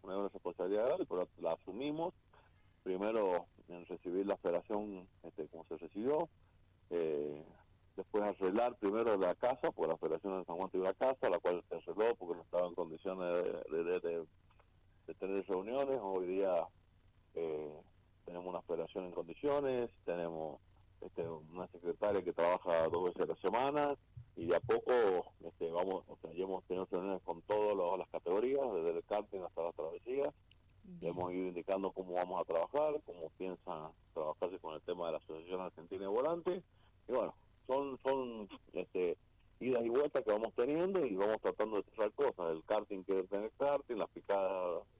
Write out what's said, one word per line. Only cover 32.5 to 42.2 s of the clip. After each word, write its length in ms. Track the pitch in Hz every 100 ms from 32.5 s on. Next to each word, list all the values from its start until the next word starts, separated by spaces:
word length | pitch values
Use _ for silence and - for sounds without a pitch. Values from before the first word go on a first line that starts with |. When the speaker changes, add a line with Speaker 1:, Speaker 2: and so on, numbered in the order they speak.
| 82 87 143 151 151
Speaker 1:
cómo 260 | - 87 82 _
piensa 540 | 92 87 - 82 78 - -
trabajarse 440 | 82 76 76 87 92
con 140 | 80
el 60 | 78
tema 240 | - 87 85
de 60 |
la 60 | 78
Asociación 420 | - 80 85 92
Argentina 420 | 92 - 82 95
de 40 | 98
Volantes, 540 | 107 147 175 180 185 - - - - -
y 40 |
bueno, 220 | 123 98 - - - -
son, 320 | 135 139 131
son, 500 | 135 135 123 113 101 - -
este, 460 | - 90 95 90 80 _ - - -
idas 240 | 123 120
y 40 | 117
vueltas 320 | 123 147 143
que 80 | 110
vamos 220 | 107 113
teniendo 500 | - 123 156 185 190
y 100 | 139 95
vamos 220 | 104 107
tratando 340 | 98 - 107 104
de 60 | -
cerrar 220 | - 107
cosas. 400 | -